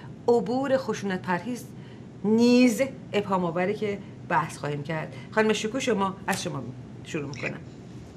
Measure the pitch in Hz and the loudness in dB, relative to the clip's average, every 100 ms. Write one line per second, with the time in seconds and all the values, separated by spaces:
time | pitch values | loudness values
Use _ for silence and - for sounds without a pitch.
0 | - - - 240 196 254 277 262 262 214 | -14 -2 4 4 4 0 2 2 0 -4
1 | 196 185 - 175 240 240 - - - - | -2 -2 0 -2 -2 -8 -8 -14 -16 -16
2 | - - 196 220 240 247 254 196 175 - | -16 -4 2 6 8 8 8 6 0 -2
3 | - 208 202 190 175 165 185 - 208 202 | -4 -2 2 2 2 2 0 0 -2 -4
4 | - - - 165 160 - 147 147 147 160 | -8 -12 0 0 0 -2 -4 -4 -4 -4
5 | 156 - - 220 214 214 214 254 254 196 | -6 -10 -2 2 4 2 0 -2 0 2
6 | 190 185 - 185 175 143 123 - - - | 0 -2 -2 -2 -2 -6 -8 -10 -14 -14
7 | - 160 139 147 147 - - - - - | -8 -6 -6 -6 -6 -8 -12 -16 -16 -16
8 | - | -16